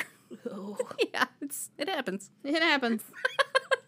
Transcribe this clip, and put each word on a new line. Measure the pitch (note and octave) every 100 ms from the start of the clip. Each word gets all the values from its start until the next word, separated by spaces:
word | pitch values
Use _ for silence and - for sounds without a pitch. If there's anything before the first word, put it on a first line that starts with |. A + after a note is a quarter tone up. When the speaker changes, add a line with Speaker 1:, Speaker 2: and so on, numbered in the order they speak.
Speaker 1:
<laughs> | - - - - A#3
Speaker 2:
Oh. | G3+ G3+ G#3 - - -
Speaker 1:
Yeah, | - B3+ -
it's, | C#4+ - - -
it | E4
happens. | E4+ B3 F#3+ - _
Speaker 2:
It | C#4 D#4+
happens. | E4 C#4+ A#3+ A3+ - - C5 - C5+ C5+ - C5